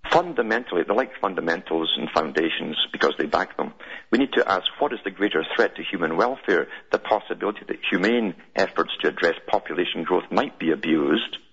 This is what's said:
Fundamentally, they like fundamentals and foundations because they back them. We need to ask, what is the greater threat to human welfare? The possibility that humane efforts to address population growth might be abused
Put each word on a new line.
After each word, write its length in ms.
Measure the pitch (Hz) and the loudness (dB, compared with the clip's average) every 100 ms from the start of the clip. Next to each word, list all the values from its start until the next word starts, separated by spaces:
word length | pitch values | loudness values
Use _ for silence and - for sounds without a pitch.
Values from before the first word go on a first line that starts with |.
| - | 4
Fundamentally, 720 | 165 180 143 113 113 127 87 | 2 2 -2 0 0 0 -2
they 100 | 80 | 2
like 240 | 104 131 - | 0 0 -2
fundamentals 720 | 101 85 82 82 - 82 80 - | -2 -2 -2 -2 -2 -2 0 -2
and 120 | 76 | 0
foundations 680 | - 78 69 82 - 80 78 - | 0 0 0 0 -2 -4 -4 -4
because 240 | - 73 73 | 0 0 2
they 80 | 76 | 0
back 320 | 82 95 - | 0 -2 -4
them. 160 | 73 - - - - | -6 -8 -16 -16 -2
We 80 | - | 2
need 140 | 269 | 2
to 140 | - - | 2 2
ask, 180 | 95 - - | 2 0 -2
what 160 | 147 | -4
is 60 | 117 | -2
the 60 | 98 | -8
greater 340 | 92 101 80 80 - | -2 0 0 -2 2
threat 200 | 107 - | 0 0
to 80 | |
human 340 | - 92 82 82 | -6 -2 0 2
welfare? 500 | 120 131 - 87 69 - - | 2 0 2 2 2 -8 -2
The 80 | - | -2
possibility 640 | - 107 - - 95 104 - | 2 0 0 -4 -2 -4 -8
that 120 | - - | -6 -2
humane 460 | 92 101 120 107 - - - | 2 4 2 0 -4 -6 0
efforts 360 | 95 - - - | 0 0 -2 0
to 60 | - | -2
address 280 | - 87 - - | 2 0 0 -2
population 560 | 104 - 82 87 - | -2 0 -2 -2 -2
growth 260 | 80 90 - | 0 0 2
might 300 | 95 131 - | 0 0 -2
be 120 | 82 | 0
abused 680 | 73 82 78 71 76 - - - | 0 2 2 4 2 0 -10 -18